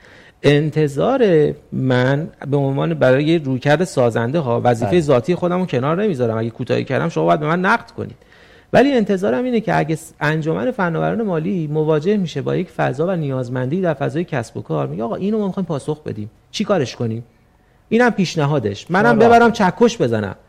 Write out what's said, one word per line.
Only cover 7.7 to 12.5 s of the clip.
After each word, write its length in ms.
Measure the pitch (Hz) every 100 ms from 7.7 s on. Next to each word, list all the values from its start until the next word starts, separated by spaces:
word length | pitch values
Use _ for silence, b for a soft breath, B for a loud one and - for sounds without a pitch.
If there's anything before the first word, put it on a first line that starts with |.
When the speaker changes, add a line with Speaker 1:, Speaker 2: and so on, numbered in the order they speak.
| 226 -
Speaker 1:
کنید. 240 | - 104 - b b b b b
ولی 180 | 196 277
انتظارم 520 | 262 208 190 202 247
اینه 180 | 254 233
که 160 | 202 160
اگه 180 | 156 156
س-، 180 | - -
انجمن 520 | 151 160 156 170 247
فناوران 500 | 247 175 160 160 196
مالی 460 | 214 165 165 190 156
مواجه 500 | 151 156 156 165 214
می‌شه 240 | 170 143
با 140 | 131